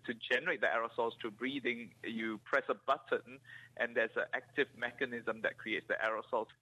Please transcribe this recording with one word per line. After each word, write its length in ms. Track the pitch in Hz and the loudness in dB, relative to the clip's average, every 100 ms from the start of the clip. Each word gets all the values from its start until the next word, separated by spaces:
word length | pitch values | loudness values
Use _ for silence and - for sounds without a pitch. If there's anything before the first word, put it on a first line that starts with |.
| - | -6
to 80 | |
generate 480 | 123 - 131 165 143 | -6 2 2 2 2
the 80 | 110 | 4
aerosols 480 | 110 117 - 113 113 | 4 2 2 0 0
through 160 | 117 | -8
breathing. 560 | 104 127 139 123 117 113 - 95 | -4 -4 0 -2 -2 -6 -8 -6
You 320 | 113 113 107 - | -2 -2 -2 0
press 240 | 139 - | 0 2
a 80 | 120 | -2
button 640 | - 143 - 120 120 131 - - - - | 2 0 2 -2 -2 -16 -16 -18 -16 -4
and 160 | 120 120 | 0 2
there's 160 | 113 | 2
an 160 | 120 - | 0 -2
active 400 | 127 - - 131 - | -4 -4 -2 -2 -2
mechanism 640 | 120 - 127 120 117 110 | -6 -2 -4 -2 -4 0
that 160 | 104 - | -2 -2
creates 320 | 110 98 - | -2 -2 0
the 80 | 85 | 0
aerosols. 560 | 110 110 - 113 110 - | 2 0 0 0 0 -8